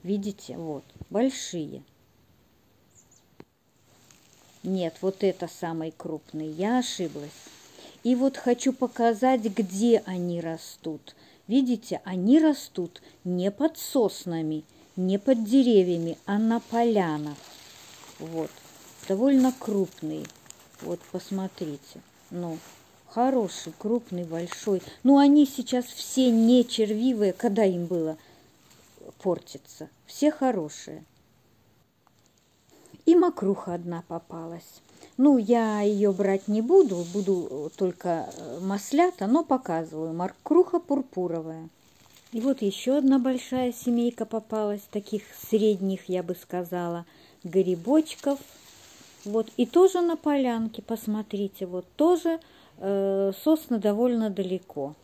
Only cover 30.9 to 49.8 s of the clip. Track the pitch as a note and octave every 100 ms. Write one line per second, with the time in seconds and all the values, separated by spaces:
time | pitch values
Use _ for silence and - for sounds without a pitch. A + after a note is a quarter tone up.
30.9 | D#3 D#3+ _ _ _ _ _ _ _ _
31.9 | _ _ _ _ _ _ _ _ _ _
32.9 | - - F4 F4 - G3 G3 - F3 F3
33.9 | E3+ - E3+ _ E3 E3 E3+ - - _
34.9 | - - - C#4 C4 G3+ A#3 A3 G#3 G#3
35.9 | G#3 G3+ F#3+ G3 G3 G3+ G#3+ A3+ F#4+ C#4+
36.9 | F3 E3+ G3 F#3+ F#3 D#3+ C#3 D3+ - F#3
37.9 | - F3+ E3 - - - C#3+ F#3+ G3+ -
38.9 | C#4 F4+ - - D4 E4 C4 A3+ E3 D#3+
39.9 | D#3 D#3+ E3 F#3 - - E4 F4+ E4 -
40.9 | C#4 C4 - F3 E3 D#3+ D#3+ E3 _ _
41.9 | _ _ - _ A#3 B3+ C4 G3+ G3 B3+
42.9 | C#4+ C4+ C4+ B3+ B3+ - B3+ B3 A#3+ B3
43.9 | A#3+ A#3+ A#3+ A3+ A3+ A3 G#3+ G#3 G#3 -
44.9 | G#3 G3 G#3 - - - A3 G#3+ G3+ F#3+
45.9 | F#3 - F3+ F3 F3+ - F3+ F3 F3+ F3
46.9 | E3+ E3+ - - _ F3 F#3 F3+ F3 F3+
47.9 | D#4 D#4 - C#4+ C#4 - - - - -
48.9 | - - - G3+ A3 A3 - A#3 E4+